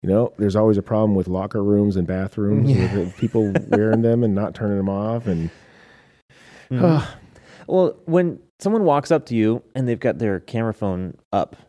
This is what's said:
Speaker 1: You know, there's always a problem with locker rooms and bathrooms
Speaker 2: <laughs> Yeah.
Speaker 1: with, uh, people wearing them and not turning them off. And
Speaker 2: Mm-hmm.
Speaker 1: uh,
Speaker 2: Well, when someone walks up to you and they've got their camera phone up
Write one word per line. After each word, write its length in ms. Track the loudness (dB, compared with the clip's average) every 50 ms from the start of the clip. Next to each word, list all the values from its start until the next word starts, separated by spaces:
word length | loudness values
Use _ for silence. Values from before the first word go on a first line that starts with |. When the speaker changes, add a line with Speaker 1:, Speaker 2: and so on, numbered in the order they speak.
| 0
Speaker 1:
You 60 | 0
know, 220 | 2 2 0 0 -2
there's 200 | -2 -2 0 2
always 220 | 2 4 4 4 2
a 40 | 0
problem 320 | -2 -2 0 2 2 2
with 140 | 0 0 -2
locker 340 | -4 -6 -6 -6 -6 -4 0
rooms 340 | 2 2 4 2 2 2
and 100 | 0 -2 -2
bathrooms 640 | -2 -4 -4 -6 -6 -4 -2 0 2 2 2 2
Speaker 2:
<laughs> 60 | 2
Yeah. 160 | 2 2 0 0
Speaker 1:
with, 120 | -2 -4 -4
uh, 40 | -4 -4
people 340 | -4 -2 0 0 0 2 0 -2 -2 0
wearing 340 | 0 0 2 2 2 2 2
them 220 | 2 2 2 2
and 100 | 0 0
not 200 | 0 -2 -4 -6
turning 240 | -6 -4 -2 -2 -2
them 100 | -2 -2
off. 380 | -2 -4 -4 -4 -6 -6 -4 -4
And 220 | -4 -2 -4 -6 -8 -12 -20 -20 -20 -20 -20 -20 -20 -20 _ _ _ _ _ _ _ _ -20 -20 -20 -20 -12 _
Speaker 2:
Mm-hmm. 140 | -4 0 2
Speaker 1:
uh, 200 | 4 4 2 0 -4 -12 -18 -20 -20 -20 -20 _ -20 -20 -20 -10 -2
Speaker 2:
Well, 280 | 0 2 2 2 0 -4 _
when 320 | -2 0 2 2 0 -2 -6 -14 _ _ _
someone 240 | -2 0 0 2 4
walks 260 | 4 2 2 2 2
up 160 | 0 0 0
to 100 | -2 0
you 260 | 2 2 2 2 0 -4 _ _
and 120 | -4 -2
they've 120 | -2 -2 -2
got 180 | 0 -2 -2 0
their 220 | -2 -2 -2 -4
camera 340 | -6 -6 -6 -4 -4 -4 -4
phone 400 | -4 -4 -4 -4 -4 -6 -8 -10 -14 _ _ -4
up 240 | -4 -4 -4 -8 -20 -20